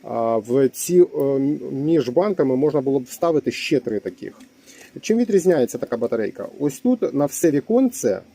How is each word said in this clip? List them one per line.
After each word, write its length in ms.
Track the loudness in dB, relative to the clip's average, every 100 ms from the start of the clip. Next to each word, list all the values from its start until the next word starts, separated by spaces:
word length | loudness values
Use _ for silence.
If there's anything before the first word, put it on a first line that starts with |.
А, 340 | -6 -4 0 -2
в 320 | 0 0 0
ці, 300 | -2 2 4
е, 60 | 4 2
м-, 420 | 0 0 0 -2 -6
між 380 | -4 0 2 2
банками 460 | 0 0 0 0
можна 260 | 2 2 0
було 180 | 0 -2
б 40 |
вставити 480 | -4 -4 0 0 -2
ще 280 | -6 -2 -2
три 200 | -2 -6
таких. 420 | -8 -12 -16 -16 -20 _ -20 -20 -20 -14
Чим 160 | -2 0
відрізняється 600 | 2 2 4 2 0 -2
така 200 | -6 -4
батарейка? 500 | -2 -2 -2 -6 -12 -4
Ось 200 | -6 -2
тут 340 | 0 0 0
на 120 | 0
все 260 | -2 0 0
віконце 720 | 0 0 2 2 0 -2 -2 -8